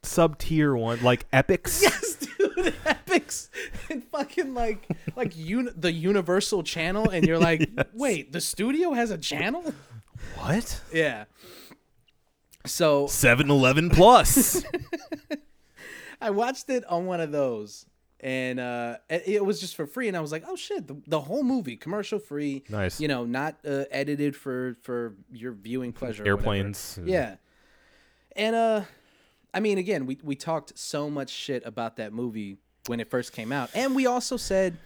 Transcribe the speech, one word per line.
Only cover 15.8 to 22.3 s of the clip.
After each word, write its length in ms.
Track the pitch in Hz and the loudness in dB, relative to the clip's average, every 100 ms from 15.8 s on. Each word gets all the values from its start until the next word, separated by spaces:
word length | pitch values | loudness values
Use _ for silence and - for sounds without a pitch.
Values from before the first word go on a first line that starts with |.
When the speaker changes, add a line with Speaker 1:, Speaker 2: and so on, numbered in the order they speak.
| - - - - | -20 -18 -18 -8
Speaker 2:
I 100 | 226 | -2
watched 380 | 202 240 269 - | 0 0 -2 -2
it 160 | 254 208 | -2 0
on 200 | 170 185 | -2 0
one 140 | 175 | -2
of 100 | 160 | -2
those, 560 | 147 135 113 104 - - _ _ _ | 0 0 0 -8 -14 -20 _ _ _
and, 380 | 135 131 127 127 | -6 -2 -2 -4
uh, 380 | 123 120 120 117 _ | -4 -4 -6 -8 _
it, 140 | 165 175 | -4 0
it 180 | 208 202 | 0 2
was 140 | 208 | -2
just 160 | 185 - | -4 -8
for 100 | 147 | -8
free, 220 | - 240 | -4 -4
and 80 | 180 | -2
I 40 | |
was 120 | 156 | -4
like, 100 | 156 277 | -6 -8
"Oh, 100 | 370 | -12
shit, 320 | - 403 156 | -8 -8 -8
the, 120 | 139 - | -16 -4
the 140 | 156 | -4
whole 240 | 139 226 | -2 -2
movie, 320 | 262 262 175 113 | 0 0 -4 -10
commercial 420 | - 202 202 214 | -6 -6 -4 -6
free." 460 | 208 | -6